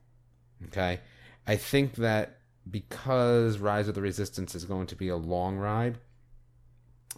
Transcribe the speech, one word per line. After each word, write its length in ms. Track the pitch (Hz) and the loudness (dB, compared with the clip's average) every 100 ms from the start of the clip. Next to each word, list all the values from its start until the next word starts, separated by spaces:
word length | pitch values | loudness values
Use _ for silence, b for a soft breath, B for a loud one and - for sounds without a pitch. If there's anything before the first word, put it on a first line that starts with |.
| _ _ _ _ _ - 90 | _ _ _ _ _ -20 -8
Okay? 340 | 98 90 90 b b b b - | -2 -2 -2 b b b b -2
I 100 | 104 | -2
think 400 | - 139 139 113 | 2 2 2 0
that 420 | 113 107 - - _ _ 92 | 2 2 0 -8 _ _ -10
because 880 | 104 - - 135 127 120 120 113 104 | -10 -10 -8 0 4 6 6 4 2
Rise 300 | 104 104 104 | 2 2 0
of 80 | 98 | 0
the 60 | |
Resistance 520 | 98 92 98 - 90 | -2 -2 -4 -4 -6
is 100 | 87 | -6
going 220 | 87 95 90 | -6 -4 -4
to 80 | |
be 140 | - 95 | -4 -2
a 80 | 87 | -2
long 400 | 82 90 92 98 | -2 0 0 -2
ride, 420 | 101 110 120 120 - - - - - _ - - - - - | -2 0 0 -4 -12 -20 -20 -20 -20 _ -20 -20 -20 -20 -20